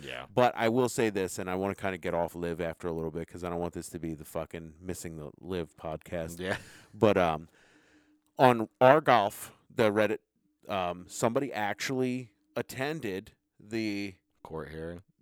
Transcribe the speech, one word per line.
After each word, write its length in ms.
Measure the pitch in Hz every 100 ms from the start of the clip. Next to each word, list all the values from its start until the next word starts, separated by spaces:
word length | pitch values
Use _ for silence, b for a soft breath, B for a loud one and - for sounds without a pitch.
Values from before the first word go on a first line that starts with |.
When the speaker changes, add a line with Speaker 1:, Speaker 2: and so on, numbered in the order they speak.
Speaker 1:
Yeah. 260 | 67 64 67
Speaker 2:
But 220 | 98 123 -
I 120 | 117
will 200 | 120 123
say 220 | - 113
this, 280 | 98 92 -
and 100 | 92
I 60 | 92
wanna 180 | 98
kinda 240 | 95 98 92
get 160 | 90
off 220 | 85 85 85
Liv 240 | 85 82
after 260 | 82 80 90
a 60 |
little 180 | 82 80
bit 160 | 78 82
'cause 160 | 90
I 80 | 87
don't 80 | 85
want 160 | 87
this 140 | 87 82
to 80 | 87
be 160 | 80
the 100 | 76
fucking 500 | 78 85 78 85 80 78
Missing 360 | 90 85 87 80
the 140 | 76 -
Liv 360 | 87 92 78 -
podcast. 600 | 82 78 - 87 82 85
Speaker 1:
Yeah. 180 | 92 101 B B B
Speaker 2:
But, 220 | 107 107 95
um, 300 | 85 78 82 b b b b b b b _ -
on 300 | 131 120 110 _
our 200 | 127 151
golf, 520 | 156 123 101 - - - _
the 160 | - 110
Reddit, 280 | 104 104 107 - _ _ _ -
um, 380 | 98 90 87 90
somebody 440 | - 120 120 139
actually 800 | 101 104 104 - 131 127 127 123 _ _ -
attended 760 | - - 135 160 117 95 107 - _ _
the 560 | 104 113 107 101 101 92 _ _
Speaker 1:
Court 280 | - 80 71
hearing? 320 | 78 82 85 - _